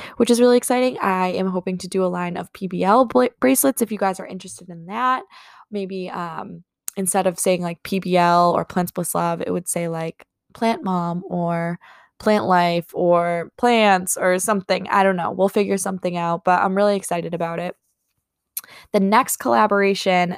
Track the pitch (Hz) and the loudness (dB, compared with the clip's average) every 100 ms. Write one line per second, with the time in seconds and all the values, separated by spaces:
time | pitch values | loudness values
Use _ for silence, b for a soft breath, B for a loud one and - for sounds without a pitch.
0 | B - 233 240 247 247 - 254 254 - | B -2 2 6 6 4 2 0 0 0
1 | 202 185 185 185 190 185 185 185 185 190 | -2 0 0 0 -2 -2 -4 -6 -4 -2
2 | 185 180 175 175 - - 190 180 185 226 | 0 -2 -4 -6 -10 -10 -8 -2 2 4
3 | 247 247 247 - 254 269 277 - 220 208 | 4 2 2 2 2 4 2 0 -4 -2
4 | 196 185 190 190 185 - 180 170 165 220 | -2 -4 -8 -14 -14 -18 -18 -18 -12 -4
5 | 254 262 392 B B B _ 208 190 190 | -2 -2 -6 B B B _ -8 -6 -8
6 | 180 180 175 160 185 170 - _ - - | -8 -8 -8 -8 -12 -14 -20 _ -12 -6
7 | 190 196 185 170 196 180 175 170 - 190 | -4 -2 -2 -2 -2 -2 -4 -10 -6 -6
8 | 180 175 175 175 175 170 165 - 175 - | 0 2 4 4 4 2 -2 -4 -4 -4
9 | 170 170 170 170 - 180 175 175 170 165 | -6 -4 -2 -4 -4 -6 -4 -6 -4 -6
10 | 165 - _ _ _ - 226 226 208 180 | -8 -12 _ _ _ -4 -2 -2 -2 -2
11 | 170 175 381 180 170 170 170 175 B B | -2 -4 -6 -4 -2 -2 -4 -8 B B
12 | B _ - 214 185 180 175 170 165 - | B _ 0 2 4 4 4 0 -4 0
13 | 175 175 170 170 165 - 240 233 214 185 | 4 4 2 -2 -6 -2 2 4 6 4
14 | 185 - 185 180 202 208 - 185 196 202 | 0 -2 0 2 0 -2 -2 -4 0 2
15 | 196 185 - 190 190 214 196 196 196 185 | 2 2 -2 0 0 2 0 -2 -4 -6
16 | 180 175 170 170 - 180 190 190 208 202 | -4 -4 -2 -2 2 2 2 2 2 0
17 | 190 170 165 170 165 170 175 - _ _ | -2 -6 -4 -6 -6 -6 -8 -12 _ _
18 | _ _ _ _ _ - B B B 208 | _ _ _ _ _ -16 B B B 0
19 | 196 214 269 - 254 233 214 202 196 196 | 4 2 2 -2 0 2 4 4 2 0
20 | 196 180 175 | 0 2 0